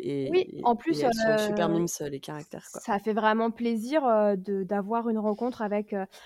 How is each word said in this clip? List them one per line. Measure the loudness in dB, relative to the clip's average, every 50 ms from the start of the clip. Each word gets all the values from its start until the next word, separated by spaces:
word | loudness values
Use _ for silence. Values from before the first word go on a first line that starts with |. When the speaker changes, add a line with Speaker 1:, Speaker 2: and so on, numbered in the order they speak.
| -4
Speaker 1:
et, | -4 -2 -2 -2 0
Speaker 2:
Oui, | 2 0 0 0
Speaker 1:
et, | -6 -2 0
Speaker 2:
en | 2 0
plus, | 2 0 -2 0 2
Speaker 1:
et | 2
elles | 2 2
sont | 2 2 2
Speaker 2:
euh, | 2 2 2
Speaker 1:
super | 0 0 0 2 2
mimes, | 2 2 0 0 -2 -6
euh, | -6 -8
les | -8 -8
caractères, | -8 -10 -10 -10 -10 -12 -14 -14 -14 -12 -14
quoi. | -12
Speaker 2:
ça | -4 -2 -2 -2
fait | 0 0 -2
vraiment | 2 4 4 4 4 2 0
plaisir, | -2 -2 -2 -2 0 -2 -2 0 0 2 4
euh, | 4 4 6 6 4 2
de, | 0 -2 -2 -2 -2 -2
d'avoir | -2 -2 -2 -2 0 -2 -2 0 0
une | -2 0
rencontre | 0 0 0 0 -2 -4 -2 -4
avec, | -4 -2 -2 -2 -2 -2 -4
euh, | -6 -6 -6 -10 -20 -20